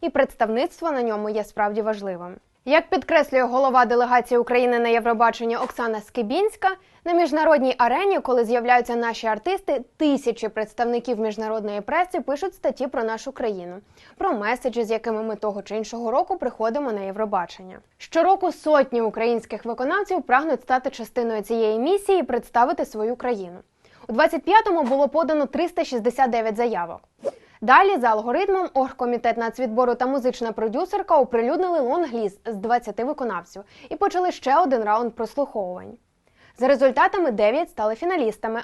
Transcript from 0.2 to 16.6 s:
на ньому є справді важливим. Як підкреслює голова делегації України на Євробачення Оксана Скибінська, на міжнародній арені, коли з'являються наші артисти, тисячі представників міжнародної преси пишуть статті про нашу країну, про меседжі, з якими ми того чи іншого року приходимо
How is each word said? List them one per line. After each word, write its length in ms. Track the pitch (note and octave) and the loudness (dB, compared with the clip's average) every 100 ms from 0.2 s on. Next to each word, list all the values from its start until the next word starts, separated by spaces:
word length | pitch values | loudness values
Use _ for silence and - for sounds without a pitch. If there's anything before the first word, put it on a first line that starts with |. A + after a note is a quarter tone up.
| C4 - G#3+ A3 E4+ - E4 | 0 0 -2 0 -2 -4 -4
на 100 | C4+ | -2
ньому 260 | A#3 G#3+ G#3 | -2 -2 -4
є 160 | G#3+ | -4
справді 380 | G#3 - G#3 G#3 | -6 -2 -2 -2
важливим. 520 | G#3+ G#3 G3 F3+ F3 F#3+ _ _ | -4 -4 -6 -10 -12 -18 _ _
Як 240 | - D4+ E4 | 0 2 2
підкреслює 540 | E4 - D#4+ D4 C4 | -2 2 2 2 2
голова 420 | A#3+ B3+ C#4 B3+ | 2 2 4 4
делегації 540 | A#3+ A#3+ B3 B3 A#3 A#3+ | 4 4 4 2 2 0
України 400 | A#3 A#3+ B3 A#3+ | 2 2 2 2
на 100 | A#3 | 2
Євробачення 720 | A#3 A#3 A3+ A#3 A3+ A#3 A#3 | 2 2 2 2 2 -2 -2
Оксана 420 | B3+ - A#3 G#3+ | -4 -4 -4 -4
Скибінська, 680 | - - G#3+ D4+ G#4+ - F#4+ F#4 _ _ | -6 -6 -2 0 -2 0 -2 -2 _ _
на 80 | E4 | 0
міжнародній 640 | F4 E4 D4+ D#4 D4 C4 C4 | 2 2 2 4 4 4 2
арені, 420 | A#3 B3+ G4+ F4 | 2 2 2 0
коли 240 | - B3 | 0 0
з'являються 520 | A3+ A#3+ A#3 B3 A#3+ A#3 | 2 2 4 4 2 -2
наші 300 | A#3 A3 A3+ | -2 -2 -4
артисти, 580 | G#3+ F4 F#4+ - C4+ B3 - | -2 -2 -4 -2 -4 -4 -2
тисячі 520 | D#4 C#4 B3 A3 G#3+ | 0 2 0 -4 -4
представників 720 | G#3+ G#3+ - A#3+ A#3+ A#3 A3 | -6 -6 -2 -2 -2 -2 -2
міжнародної 600 | A3 G#3 A3 A3 G#3 G#3 | -2 -4 -4 -4 -4 -6
преси 400 | G#3 D#4 F4+ F4 | -2 -2 0 -2
пишуть 340 | C4 C#4 - | -4 -4 -4
статті 320 | - D#4 - C#4 | -4 -4 -2 -4
про 180 | C4+ | -4
нашу 280 | A3+ A3+ C4+ | -4 -4 -8
країну, 440 | - A#3+ F#3+ F3 F3+ - _ - - | -6 -6 -6 -10 -16 -20 _ -18 -6
про 140 | F#4+ | -2
меседжі, 520 | B3 G#3 B3 C4 A3+ | -2 -2 -2 -2 -2
з 60 | G#3+ | -2
якими 320 | A3+ A#3 G#3+ | -2 -2 -4
ми 140 | A3 G#3+ | -4 -4
того 260 | G#3+ G3+ | -4 -6
чи 140 | F#3+ G#3+ | -6 -8
іншого 340 | G#3 A#3 A#3 | -8 -8 -2
року 260 | B3+ F4+ F#4 | -2 0 -2
приходимо 560 | B3+ - | -4 -2